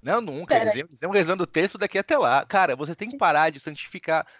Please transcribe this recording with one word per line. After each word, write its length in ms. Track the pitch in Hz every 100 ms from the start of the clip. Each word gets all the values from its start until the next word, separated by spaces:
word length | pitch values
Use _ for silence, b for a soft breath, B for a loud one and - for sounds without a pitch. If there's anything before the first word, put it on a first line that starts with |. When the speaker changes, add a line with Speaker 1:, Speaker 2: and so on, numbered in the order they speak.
Speaker 1:
Não, 180 | 120 214
nunca. 360 | 220 139 175 262
Speaker 2:
Pera 80 | 220
Speaker 1:
Eles 100 | 131
iam, 120 | 147
eles 140 | -
iam 100 | 170
rezando 320 | 202 165 190
o 40 | 175
texto 300 | - 190 214
daqui 200 | 196 190
até 200 | 196 302
lá. 260 | 123 117 -
Cara, 300 | 202 180 131
você 200 | 147 170
tem 140 | 214
que 80 | 269
parar 340 | 190 147 160
de 80 | 143
santificar. 680 | - 147 - 185 - 160 - b